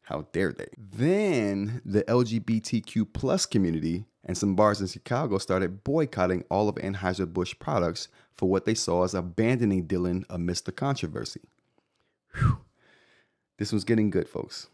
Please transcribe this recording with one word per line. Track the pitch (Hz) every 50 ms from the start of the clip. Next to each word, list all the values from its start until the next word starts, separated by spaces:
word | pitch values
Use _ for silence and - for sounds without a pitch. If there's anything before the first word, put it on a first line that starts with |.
How | _ - - 73 78 - -
dare | 82 98 85
they? | - - - - -
Then | - 107 98 - 107 127 160 190 202 214 196 165 123 107 101 101 98 101 104 117 127 -
the | - 98 104 - -
L | 117 123 127
G | 110 117 113
B | - - 113 110
T | - - - 110
Q | - - - 117 104
plus | - _ - - 131 165 190 -
community | - - 110 95 85 80 80 78 80 85 90 110 _ _ _ _
and | - 92
some | - - 101 95
bars | 90 107 104 107 101
in | 98
Chicago | 92 - - _ - 123 127 156 123 98
started | 98 - - 92 95 95 85 92 101 _
boycotting | 135 139 165 156 - - 98 92 90 92 87 - _
all | 85 98 107
of | 104 -
Anheuser-Busch | - - 98 98 98 95 92 92 95 92 85 85 92 90 - - _
products | - 147 147 107 87 82 85 - - - _ - _ _ _
for | - 95 92
what | 95 95 -
they | 107 113
saw | 113 - - 87 90 90
as | 90 98
abandoning | 92 87 90 85 - 110 117 127 120 120 104 98 92 85
Dylan | 76 95 90 87 90 87 92 92 -
amidst | 92 87 85 87 87 - -
the | - -
controversy. | - 135 139 139 - - 80 73 - 58 - - - - _ _ _ _ _ _ _ _ _ _ _ _ _ _ _ _ _ -
Whew. | - - - - - - _ _ _ _ _ _ _ _ _ _ _ _ _ _ _ _ _ _ -
This | 104 -
one's | 113 104 92
getting | - 113 110 107 104
good, | 90 92 -
folks. | - - - - - - - - _